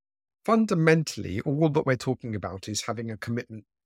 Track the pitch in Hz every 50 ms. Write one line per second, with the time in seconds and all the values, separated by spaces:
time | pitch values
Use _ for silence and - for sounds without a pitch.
0 | _ _ _ _ _ _ _ _ _ - 220 226 220 214 202 165 160 165 160 165
1 | 151 - - - 98 92 87 104 - 160 139 147 165 156 143 151 - 135 131 117
2 | - 131 127 - - 120 107 101 92 92 87 95 - - 104 104 - - 110 113
3 | 117 113 110 98 - - 117 120 - - 113 107 104 _ _ _ _